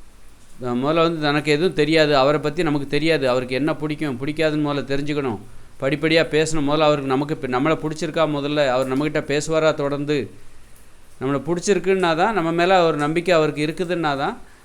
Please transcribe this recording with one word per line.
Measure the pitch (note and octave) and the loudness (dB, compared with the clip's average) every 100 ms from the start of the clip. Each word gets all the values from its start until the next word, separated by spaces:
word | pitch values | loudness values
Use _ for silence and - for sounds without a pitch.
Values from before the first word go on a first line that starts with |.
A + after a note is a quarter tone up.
| - - - - - - | -18 -20 -20 -20 -20 -10
அஹ், | B2+ B2 | -4 0
முதல்ல | C#3 E3 | 2 2
வந்து | E3 E3 | 2 2
தனக்கு | D3+ D3 D3 | 0 0 2
எதுவும் | D3 F3+ | 2 2
தெரியாது, | D3+ D3 D#3+ D3+ C3+ | 0 2 4 4 4
அவரை | C3 D3+ | 4 2
பத்தி | C#3+ D3 | 0 0
நமக்கு | E3 D3 C3+ | 0 0 0
தெரியாது, | D3 D#3 D#3+ C3 | -2 2 2 2
அவருக்கு | B2 B2 B2+ | 0 0 -2
என்ன | D3+ D3 | -2 -2
பிடிக்கும், | D3+ D3+ D#3 A#2+ | -4 -4 -4 -4
பிடிக்காதுன்னு | C3+ D3 D#3 D3+ D3 | -6 -2 0 0 0
முதல்ல | C#3+ C3 | -2 -2
தெரிஞ்சுக்கணும், | C#3 D3 D3 C3+ G2+ - - - - | -2 -2 -2 -2 -4 -8 -16 -16 -6
படிப்படியா | C3+ D3 D#3 D#3+ D#3 | -2 0 2 2 4
பேசணும். | D3+ D#3 D#3+ C#3+ | 2 2 0 0
முதல்ல | D3+ D3+ | 2 4
அவருக்கு, | D3 C3+ | 2 2
நமக்கு | C3+ D3 | 0 0
இப்ப | D#3 C3 | -4 -2
நம்மளை | B2+ D3+ D#3 | 0 0 0
பிடிச்சிருக்கா, | D#3 D3+ E3+ D#3 D#3 | -2 -6 -4 0 0
முதல்ல | D3 C#3 D3 C#3 | 0 -2 0 2
அவர் | B2+ C3 | 2 0
நம்மகிட்ட | C3 D3+ D3+ C#3 | 0 0 -2 -2
பேசுவாரா | C#3+ D3 D#3+ D#3 | -2 0 2 2
தொடர்ந்து, | D3 C#3+ C#3+ C#3+ D3 G#2 - - - - - - - - - | 2 -2 -2 -2 -2 -2 -10 -16 -16 -18 -20 -20 -20 -20 -8
நம்மளை | C3 C#3 | -4 -2
பிடிச்சிருக்குன்னா | C#3 F3 E3+ F#3 F3+ F#3+ F3 D#3+ | -2 -4 0 0 2 0 2 2
தான், | G3+ | 2
நம்ம | G#3 E3 | 0 0
மேல | E3+ F3 F#3+ | 0 4 4
ஒரு | E3 D3+ | 4 2
நம்பிக்கை | D3 E3 F3 | 0 0 2
அவருக்கு | E3+ D3+ C#3 | 4 2 0
இருக்குதுன்னா | D3+ E3 F3 F3 D#3 C#3 | -4 -4 -4 -2 -2 -2
தான், | D3+ A#3+ - - | -4 -6 -14 -20